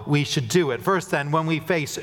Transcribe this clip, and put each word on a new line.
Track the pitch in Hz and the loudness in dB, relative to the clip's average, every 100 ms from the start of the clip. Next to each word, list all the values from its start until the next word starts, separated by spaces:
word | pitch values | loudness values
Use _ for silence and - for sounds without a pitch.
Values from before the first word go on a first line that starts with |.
| 139 | 0
we | 147 | 0
should | 139 156 113 | 2 -2 2
do | 180 147 | 2 2
it. | 117 | 0
First | 185 190 - | 0 0 0
then, | 151 143 | -2 0
when | 160 160 | 0 0
we | 156 | 0
face | 156 170 143 - | 0 -2 -2 -6